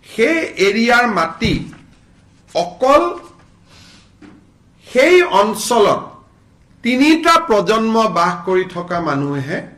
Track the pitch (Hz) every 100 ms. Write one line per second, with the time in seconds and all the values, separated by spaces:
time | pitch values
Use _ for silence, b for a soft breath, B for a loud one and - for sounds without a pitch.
0 | - - 247 330 - - 196 214 233 240
1 | 240 190 165 - 220 151 - - - _
2 | _ _ _ _ _ 170 175 - 262 294
3 | 349 - - - _ _ _ b b b
4 | b _ - - _ _ _ _ - 247
5 | 294 359 349 190 208 202 - 233 190 -
6 | - - _ _ _ _ _ _ 233 247
7 | 285 320 330 330 - 214 185 220 226 220
8 | 220 170 175 175 185 185 185 175 175 175
9 | 160 139 143 143 135 202 -